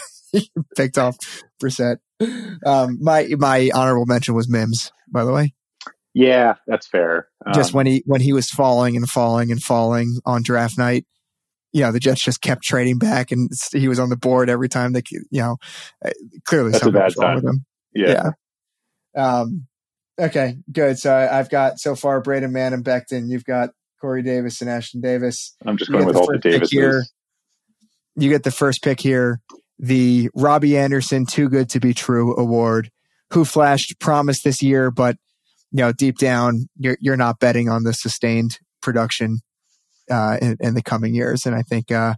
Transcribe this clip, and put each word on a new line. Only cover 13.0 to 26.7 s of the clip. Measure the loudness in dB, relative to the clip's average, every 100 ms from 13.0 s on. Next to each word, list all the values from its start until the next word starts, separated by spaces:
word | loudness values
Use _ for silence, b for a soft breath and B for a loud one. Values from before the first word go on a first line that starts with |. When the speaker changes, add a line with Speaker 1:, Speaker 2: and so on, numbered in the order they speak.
| 0 0 -2
Speaker 1:
and | -2 -4
s-, | -4 -6
he | -2 0
was | 0
on | -2
the | -2
board | 0 2 2
every | 0 -2
time | -2 -2
they, | -2 -4
c-, | -14 -8
you | -4
know, | -4 -6 B B B B -10
uh, | -10 -14 -16 -2
clearly | 0 2
Speaker 2:
That's | 2
a | 4
Speaker 1:
something | 4
Speaker 2:
bad | 2
Speaker 1:
was | 2
wrong | 0
Speaker 2:
sign. | 0
Speaker 1:
with | -2
him. | -4 -6 _ _ -2
Speaker 2:
Yeah. | 2 2 0 -6 _ _ _ _ _ _ _ -4
Speaker 1:
Yeah. | 0 0
Um, | -2 -6 -12 _ _ _ _ -4
okay, | -2 0 -2 -4 -10
good. | 0 0 0
So | 2
I, | 2 2 0
I've | 0
got | 0 0 0
so | -6 -2
far | -2 -2
Braden | 0 -2 -2
Mann | -2 -2
and | -2
Becton. | -2 -2 -2 -8 -6
You've | -6 -4
got | -4 -4 _ _ _
Corey | -6 -4
Davis | -2 -4 -4 -8
and | -6
Ashton | -6 -8 -8
Davis. | -4 -2 -2 -6 -12 _ -6
Speaker 2:
I'm | -4
just | 0
Speaker 1:
You | 0
Speaker 2:
going | 2
Speaker 1:
get |
Speaker 2:
with | 4
Speaker 1:
the |
Speaker 2:
all | 2
the |
Speaker 1:
first | 2
pick | 2
Speaker 2:
Davises. | 2 2